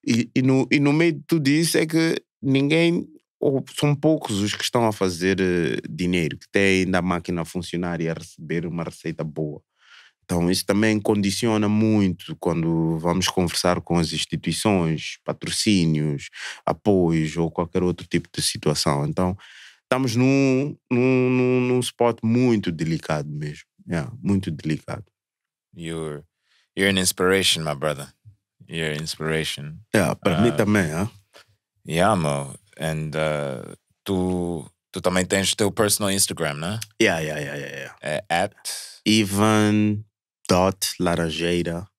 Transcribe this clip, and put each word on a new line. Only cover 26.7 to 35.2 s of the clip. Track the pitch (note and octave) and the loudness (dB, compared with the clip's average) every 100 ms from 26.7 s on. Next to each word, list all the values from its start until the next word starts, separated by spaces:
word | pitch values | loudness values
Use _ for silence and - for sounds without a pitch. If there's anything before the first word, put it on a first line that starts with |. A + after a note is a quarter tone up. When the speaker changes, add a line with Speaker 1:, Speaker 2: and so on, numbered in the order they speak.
| - | 0
Speaker 2:
you're | G2 | 2
an | G2 | 2
inspiration, | F#2 - F#2 F#2+ F#2 E2 | 0 2 2 4 2 0
my | D#2 C#2+ | -2 -2
brother. | D2+ C#2 C#2+ _ - _ _ _ - | -2 -4 -10 _ -20 _ _ _ -12
You're | E2 D#2+ D2+ | -6 -4 -4
an | |
inspiration. | D#2+ - D#2 D#2+ D#2+ - C#2+ E2 - | -8 -6 -2 -2 -2 -8 -12 -14 -2
Speaker 1:
Yeah, | G#2+ F2 - | 0 2 0
para | G2 E2+ | 0 2
mim | A#2+ | 2
Speaker 2:
Ah, | - | 2
Speaker 1:
também, | G#2 G#2 E2 | 2 2 2
ah. | D#2+ G#2 - _ - _ _ _ _ - | -2 -6 -8 _ -20 _ _ _ _ -4
Speaker 2:
Yeah, | D#2+ G2 G2+ | 2 2 4
mo. | D#2 C#2+ C#2 - _ - | 0 -2 -6 -14 _ -8
And, | D#2 D#2 D#2 D2+ | -6 -4 -4 -2
uh, | D#2 D2+ C#2+ B1+ G1+ G1+ _ _ | -2 -2 -4 -8 -12 -18 _ _
tu, | - F#2+ F#2 F2+ F2 E2+ - _ _ | -4 0 0 0 -2 -6 -10 _ _
tu | F#2+ | -2
também | F2+ F#2 | 0 0